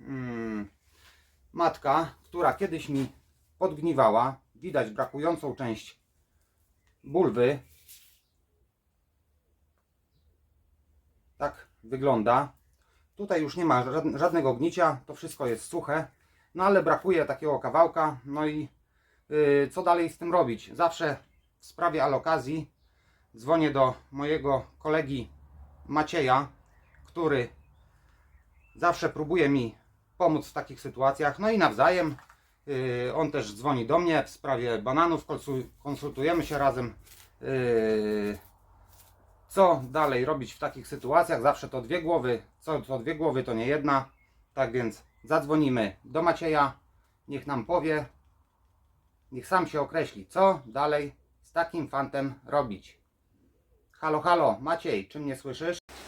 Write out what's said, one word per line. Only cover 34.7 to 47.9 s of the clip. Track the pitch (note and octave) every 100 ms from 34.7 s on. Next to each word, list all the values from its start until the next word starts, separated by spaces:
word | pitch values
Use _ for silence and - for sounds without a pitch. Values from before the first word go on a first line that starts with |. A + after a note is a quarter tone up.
| A2+
bananów. | G#2+ C#3+ E3+ D#3 -
Konsul-, | D3 - C3 B2 _
konsultujemy | C#3+ C3+ - B2+ D3 E3+ -
się | D3
razem, | C#3 B2+ A#2+ - - - - -
y, | B2+ C3 B2 A2+ A2 G#2+ G#2+ G#2+ G#2 G2+ - _ _ _ _ - - _ _ _ _
co | F#3+ F#3+ D#3+ B2+
dalej | D3 D3 B2+
robić | C3 D3 A2+
w | -
takich | C#3 C3+ -
sytuacjach. | D3 A#2+ D#3+ E3+ C#3
Zawsze | C3 C3+ -
to | C3
dwie | A2+ F3
głowy, | D#3+ E3 B2 A#2 - _
co | - D3
to | - C3
dwie | B2
głowy, | D3+ D#3+ C3
to | B2+
nie | A2+ B2
jedna. | D3+ D3 C#3 C3 _ _ _ _
Tak | C#3 B2+
więc | A#2+ A2+ - _ _
zadzwonimy | - D#3 C#3+ D#3 C#3+ B2 G2+ -
do | - C#3+
Macieja, | E3+ E3 E3 D3+ C#3 - _ _ _ _ -
niech | C#3 C#3+
nam | C3+
powie, | A2+ E3+ D#3